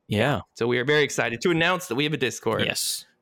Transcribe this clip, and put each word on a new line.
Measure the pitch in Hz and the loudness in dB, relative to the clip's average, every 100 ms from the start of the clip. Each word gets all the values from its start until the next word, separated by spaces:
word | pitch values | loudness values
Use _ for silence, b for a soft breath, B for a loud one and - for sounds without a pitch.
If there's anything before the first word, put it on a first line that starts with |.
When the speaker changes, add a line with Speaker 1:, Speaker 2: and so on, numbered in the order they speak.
| - | -4
Speaker 1:
Yeah. | 104 131 110 - - | 0 2 0 -6 -4
Speaker 2:
so | 117 | 0
we | 123 | 0
are | 131 | 2
very | 151 | 2
excited | 139 - 117 117 | 2 0 -2 0
to | 185 | 0
announce | 165 170 180 - | 2 2 0 -2
that | 127 | -2
we | 151 | -2
have | |
a | 143 | 0
Discord. | 123 - 117 101 - | -2 -2 -2 0 0
Speaker 1:
Yes. | - - - - _ | -2 -2 -6 -10 _